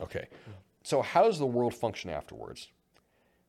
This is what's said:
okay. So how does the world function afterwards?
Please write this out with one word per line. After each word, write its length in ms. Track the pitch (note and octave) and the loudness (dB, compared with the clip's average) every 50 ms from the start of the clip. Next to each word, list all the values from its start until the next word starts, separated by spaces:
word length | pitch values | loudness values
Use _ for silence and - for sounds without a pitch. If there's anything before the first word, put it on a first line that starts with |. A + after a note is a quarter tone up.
okay. 280 | D#2+ - - F#2 - - - - - A2 G#2 F#2+ - _ _ _ - | -12 -8 -8 -8 -10 -10 -14 -20 -20 -18 -20 -20 -20 _ _ _ -6
So 180 | - D#3+ C3+ A#2+ | 0 0 0 0
how 220 | - - E3+ G3+ | 4 4 6 6
does 140 | A3+ G#3 D#3 | 6 4 2
the 80 | C#3+ | 0
world 280 | C3 A#2+ A#2+ A#2+ A#2+ - | 0 2 2 0 0 0
function 360 | - - A2+ G2+ - - F#2 | -2 -4 -4 -4 -6 -8 -6
afterwards? 580 | D#2 D2 - - - G#1+ A1 - - - - - _ _ _ _ _ _ _ _ _ _ _ _ _ _ _ | -6 -6 -8 -10 -12 -14 -14 -14 -14 -16 -18 -20 _ _ _ _ _ _ _ _ _ _ _ _ _ _ _